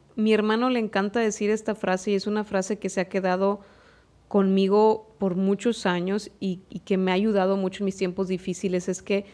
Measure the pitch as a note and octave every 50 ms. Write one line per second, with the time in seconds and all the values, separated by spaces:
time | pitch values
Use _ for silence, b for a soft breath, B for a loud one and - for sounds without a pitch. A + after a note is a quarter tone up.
0 | _ _ _ A3 G#3+ A3 G#3+ G#3+ G#3+ G#3+ A3 A3+ B3 C4 B3+ A#3+ A3 G#3 - G3
1 | G3+ G3+ G3+ A#3+ A3+ G#3+ G#3 - G#3 G3+ A3 G#3+ G#3+ A3 G#3 G#3+ - F#3 F#3 F#3
2 | - G#3+ G3+ F#3+ - G#3 G#3 G#3+ G3+ - G#3 F#3+ F#3 - G#3 G3 - F#3+ - G3
3 | F3 F#3 - F#3+ F#3+ F#3 F3+ F#3 F#3+ G3 G#3 G#3 B B B B B B B B
4 | B B _ _ _ - - G3+ G3 F#3+ F#3+ F#3+ F#3+ F#3+ G3+ G#3+ G#3+ A3 G#3+ -
5 | - - - - G3 F#3+ F3 F#3+ F#3+ G3 G3+ G3 - A#3+ A3+ - - F#3+ F3 F3
6 | F3 F#3+ G3 G#3 - - - _ G3 F#3+ F3+ F#3 - - - E3+ - - G3+ F#3+
7 | F#3+ F#3 F3+ F#3+ G#3+ A3 G3+ G3 F#3 F#3+ G3 G3 F#3+ F#3 F#3+ - G3+ F#3+ F#3+ F#3+
8 | F#3+ F3+ F3 G3 F#3+ F3+ F#3+ F3 - F#3+ E3+ - - F#3 F3+ F3+ F3 F#3+ F3+ -
9 | - - G3 G3+ B B